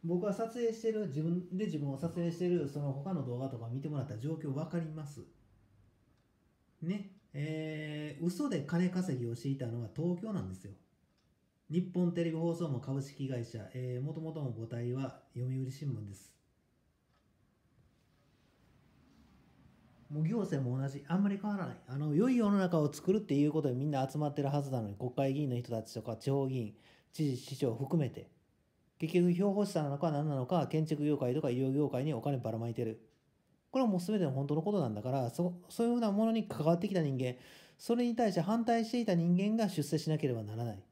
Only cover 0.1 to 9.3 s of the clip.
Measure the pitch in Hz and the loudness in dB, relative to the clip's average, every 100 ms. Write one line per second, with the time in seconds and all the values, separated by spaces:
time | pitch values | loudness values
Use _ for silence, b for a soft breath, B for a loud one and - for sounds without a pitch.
0.1 | 175 208 196 226 247 233 226 226 214 190 | 0 0 -2 -4 -2 -2 0 -2 0 -2
1.1 | 139 160 175 180 185 202 156 143 135 170 | -2 0 0 -2 -4 -2 -2 -2 -2 -4
2.1 | 175 170 165 180 175 139 151 143 135 196 | -2 -2 0 2 2 0 -2 -4 -4 -4
3.1 | 175 123 123 131 120 117 127 151 147 117 | -4 -2 -4 -4 -6 -6 -6 -4 -4 -6
4.1 | 107 139 160 151 135 170 170 160 156 143 | -6 -6 -4 -4 -4 -4 -4 -4 -8 -10
5.1 | - - _ _ - _ _ - _ _ | -14 -18 _ _ -20 _ _ -20 _ _
6.1 | _ _ _ _ _ _ _ 160 208 196 | _ _ _ _ _ _ _ -4 -4 -6
7.1 | - _ 143 151 156 156 151 156 151 151 | -18 _ -8 -4 -4 -4 -6 -6 -6 -8
8.1 | 143 170 185 294 180 135 170 180 180 180 | -2 -2 0 -2 -2 0 2 2 2 -2
9.1 | 127 120 | -2 -2